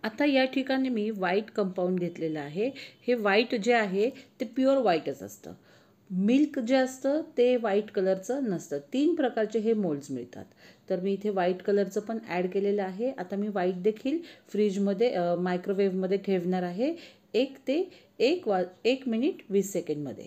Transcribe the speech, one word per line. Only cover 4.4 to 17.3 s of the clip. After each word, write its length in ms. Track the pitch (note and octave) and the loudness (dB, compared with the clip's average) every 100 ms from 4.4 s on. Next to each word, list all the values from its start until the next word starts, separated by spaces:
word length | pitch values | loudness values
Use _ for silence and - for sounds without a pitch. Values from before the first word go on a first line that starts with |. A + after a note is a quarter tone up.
| A3+ | -6
प्युअर 320 | - C4 C4+ | 0 2 4
व्हाईटच 460 | A3 E3 D3 - | 4 2 0 -8
असतं. 300 | G2 - - - _ - _ _ _ | -10 -14 -18 -18 _ -20 _ _ _
मिल्क 480 | F#3 G3+ C4 D4 C#4 | 0 4 4 4 0
जे 160 | A3+ C4 | 2 2
असतं 460 | B3+ - C4+ D4 D#4+ - | 2 -2 0 0 -2 2
ते 180 | B3 B3 | 4 4
व्हाईट 360 | A3+ G3+ G#3+ | 2 0 0
कलरचं 520 | - F#3+ F#3+ F#3 C4 | 0 0 0 -2 -2
नसतं. 340 | B3+ E3 - C#3+ - | 0 -2 -4 -8 -4
तीन 220 | B3+ D4 E4 | 2 2 4
प्रकारचे 440 | B3+ A#3 G#3+ A3+ | 0 0 0 0
हे 140 | G#3+ | 2
मोल्ड्स 380 | A3 F#3 C#3+ C3+ | 2 0 -2 -6
मिळतात. 340 | C3 A#2+ - - _ - - - | -10 -10 -14 -18 _ -20 -20 -6
तर 100 | F#3 | -4
मी 140 | F#3+ | -2
इथे 160 | G3 G#3 | -2 -2
व्हाईट 320 | F#3+ F3+ F#3 | 0 0 0
कलरचं 400 | - G3+ F#3+ G#3 | 0 2 2 -2
पण 160 | G3 A3+ - | -6 -8 -4
ॲड 240 | F3 F3+ | -4 -2
केलेलं 320 | G3 G3+ G3+ | 0 0 0
आहे. 280 | F#3+ F#3+ B3 | -2 -4 -4
आता 240 | C4+ F#3 G3 | -4 -6 -4
मी 120 | G#3 | -4
व्हाईट 360 | G3+ F3+ F#3 | -2 -2 2
देखील 360 | F#3+ A3 C4 D#4+ - - _ | 0 0 -2 -4 -6 -20 _
फ्रीजमध्ये, 640 | G3+ G#3 F#3+ G3 G3 A#3+ | 0 0 2 0 2 0
अ, 220 | - F3 F3 | 2 0 0
मायक्रोवेव्हमध्ये 840 | F3+ F3+ G3 G3 G3 F#3 F#3 G3 | 0 -2 -2 0 0 0 0 -2
ठेवणार 460 | G3 F#3+ F3 F#3 | 0 0 2 0
आहे 320 | F3+ F3 C4+ E4+ - - _ | -2 -2 -2 -4 -12 -20 _